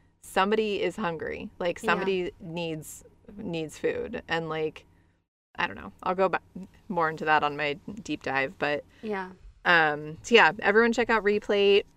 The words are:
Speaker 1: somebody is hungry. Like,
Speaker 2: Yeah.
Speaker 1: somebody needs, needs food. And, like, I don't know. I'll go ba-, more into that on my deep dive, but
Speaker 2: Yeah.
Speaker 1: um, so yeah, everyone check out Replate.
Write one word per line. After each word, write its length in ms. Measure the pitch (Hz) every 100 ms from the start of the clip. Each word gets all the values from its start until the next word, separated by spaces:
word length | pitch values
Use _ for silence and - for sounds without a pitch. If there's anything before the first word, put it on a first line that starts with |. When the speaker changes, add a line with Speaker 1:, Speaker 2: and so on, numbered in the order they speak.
| _ _
Speaker 1:
somebody 600 | - 196 190 214 214 202
is 140 | 175 208
hungry. 540 | 175 160 - - 208 -
Like, 220 | 175 170
Speaker 2:
Yeah. 80 | 208
Speaker 1:
somebody 400 | 175 190 185 175 -
needs, 640 | 175 170 165 156 151 - - _ - 202
needs 420 | 208 165 151 -
food. 440 | 165 - - - -
And, 200 | 165 165
like, 380 | 156 156 - _ _ _ _ _ _ _ -
I 100 | 175
don't 80 | -
know. 160 | 196 -
I'll 120 | - 185
go 140 | 190
ba-, 100 | 170 - 180 196 - -
more 220 | 175 156
into 160 | 156 156
that 180 | 151
on 140 | 151 143
my 160 | 147 143 - -
deep 200 | 160 151
dive, 300 | 135 135 135 -
but 260 | 143 147 - _
Speaker 2:
Yeah. 300 | 220 196 185 185 - - 180
Speaker 1:
um, 520 | 170 156 147 151 160
so 140 | - 226
yeah, 160 | 160 208
everyone 320 | 196 214 233
check 160 | 233 226
out 140 | 226
Replate. 600 | 196 208 - 208 202 202 -